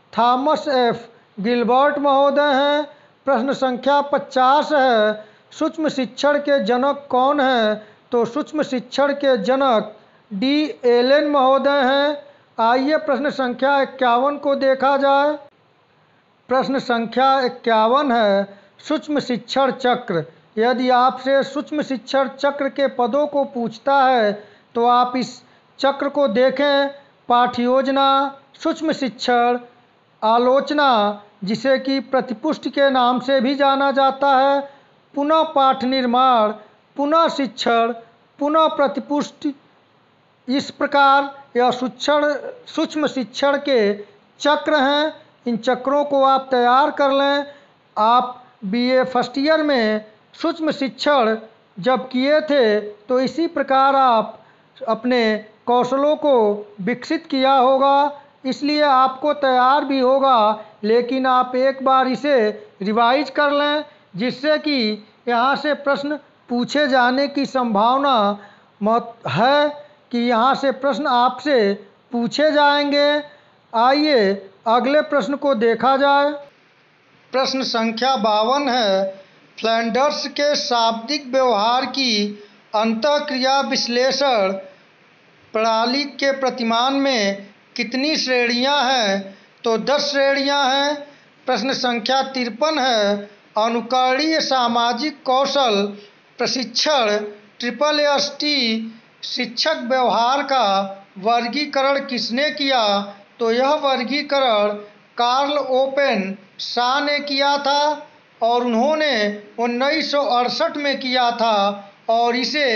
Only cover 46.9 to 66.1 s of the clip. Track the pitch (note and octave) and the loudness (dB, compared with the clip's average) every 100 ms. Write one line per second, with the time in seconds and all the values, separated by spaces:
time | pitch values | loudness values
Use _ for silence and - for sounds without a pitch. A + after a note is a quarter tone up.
46.9 | D4 C#4 C#4 C#4 C#4+ C#4+ - _ _ _ | 0 0 2 0 -2 -4 -14 _ _ _
47.9 | G#3+ A3 B3 B3 - - - G3 A#3+ B3 | 0 2 2 0 -10 -20 -14 -6 -2 2
48.9 | B3+ B3+ B3 A#3+ C#4 D4 D#4 D4+ B3+ G#3+ | 2 2 -2 -2 -2 0 2 2 0 0
49.9 | G#3+ G#3+ _ _ - E4 E4+ D#4 - C4 | -2 -6 _ _ -6 -6 -4 -4 -4 -6
50.9 | - D4 C#4 A3 A3 - _ _ G3+ A#3 | -2 0 2 2 -2 -8 _ _ -6 -2
51.9 | B3+ B3+ B3+ C4+ D4+ D4+ C#4+ A3 G#3 G#3 | -2 -2 -2 0 0 2 2 2 0 -4
52.9 | - - B3+ B3 C#4 E4 E4 C4 C4+ C#4 | -12 -4 -2 0 -2 -4 -2 0 2 4
53.9 | C4+ C4 A3+ G#3+ - - _ _ - A3+ | 4 4 2 0 -8 -20 _ _ -10 -6
54.9 | A3 B3 B3 A3 G#3+ - _ - B3 B3 | -4 0 0 0 -2 -6 _ 0 2 2
55.9 | C4+ D4 D4+ D4 B3 G#3 G#3 - - F#3+ | 0 0 0 2 4 2 -2 -8 -8 -6
56.9 | B3 - D#4+ - C4+ C4 C4+ B3+ C4+ C#4 | -6 -4 -6 -4 0 2 4 4 4 4
57.9 | C#4 C#4+ C#4+ - _ C4 - D4 D4+ D4 | 2 0 -4 -20 _ -8 -4 -2 0 2
58.9 | C4 C4 C4 D4 D4 C4 B3+ B3+ D4 C#4 | 4 2 0 -4 0 2 2 4 2 0
59.9 | C4+ B3+ C4+ C4+ A#3+ G#3 G#3+ - - G#3 | 0 2 2 4 4 2 0 -8 -6 0
60.9 | A#3+ A#3+ C4 C4 B3+ B3+ B3+ C4+ C4+ C4 | 0 0 -2 0 0 0 0 0 0 2
61.9 | C4 C4 A#3 D4 C4 G#3+ G#3 - - G3 | 2 2 -2 0 2 0 -2 -14 -8 -2
62.9 | A3 A#3 C#4 C#4+ D4+ D4 C#4+ D4 D4+ D4 | 2 2 2 -2 0 0 0 0 -2 -6
63.9 | - _ F3 A#3+ B3 D4+ D4+ D4+ C4+ G#3+ | -16 _ -6 -6 -2 -2 0 0 -2 -2
64.9 | G#3 - _ A#3+ B3 C4 C4+ D4 C#4+ C#4 | -4 -12 _ -2 0 0 0 -2 -2 -2
65.9 | C#4 C#4+ | -2 -4